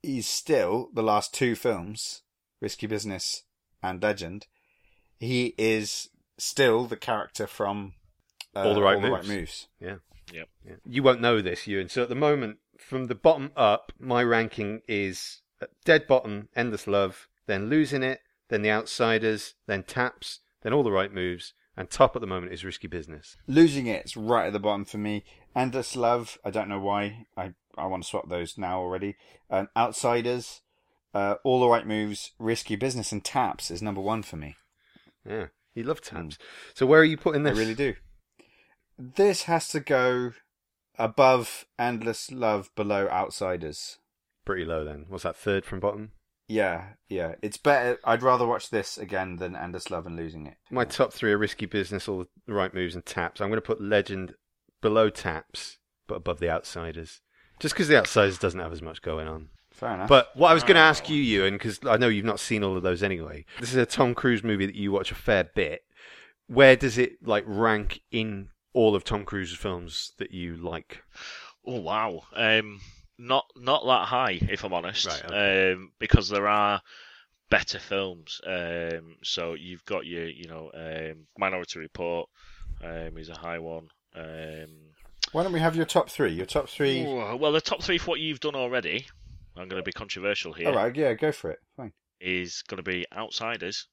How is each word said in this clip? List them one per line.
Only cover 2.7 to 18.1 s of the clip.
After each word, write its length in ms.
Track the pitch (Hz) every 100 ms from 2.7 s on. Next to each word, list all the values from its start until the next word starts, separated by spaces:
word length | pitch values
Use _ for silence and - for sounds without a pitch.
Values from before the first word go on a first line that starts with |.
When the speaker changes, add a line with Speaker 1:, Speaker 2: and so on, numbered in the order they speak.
| - 104
Speaker 1:
Business 560 | 107 104 95 - - _ _ _ _
and 200 | 92 92
Legend, 440 | 104 101 85 101 - _ _ _ _ _ _ _
he 360 | 117 127 123 -
is 500 | 110 110 104 - - _ _ _
still 480 | - - 131 113 123
the 100 | 113
character 500 | - 107 - - 104
from, 500 | - 101 101 98 - _ _ _ _ - 101
uh, 40 |
Speaker 2:
All 140 | 98
the 60 | 104
Right 120 | 98
Speaker 1:
All 60 | 98
the 60 | 107
Speaker 2:
Moves. 180 | 90 95
Speaker 1:
Right 80 | 101
Moves. 320 | 82 - - _
Speaker 2:
Yeah. 180 | 90 98 _ - -
Speaker 3:
Yep. 160 | 82 80 _
Speaker 2:
Yeah. 120 | - - -
You 160 | 123
won't 180 | 135 123
know 220 | 117 113
this, 240 | 92 90 -
Ewan. 220 | 98 90
So 140 | -
at 40 | 120
the 60 |
moment, 460 | 123 151 147 113 107 _ _
from 300 | - 131 123
the 60 |
bottom 380 | 117 160 151 139 147
up, 360 | 113 104 - -
my 240 | 131 120
ranking 580 | 120 117 113 - 104 110 -
is 540 | 104 98 90 - - _ _
at 80 | - _
dead 220 | - 156 -
bottom, 420 | 131 113 104 104 -
Endless 300 | 120 107 -
Love, 420 | 101 98 92 - _ -
then 220 | 98 104
Losing 340 | 151 143 139
It, 200 | 131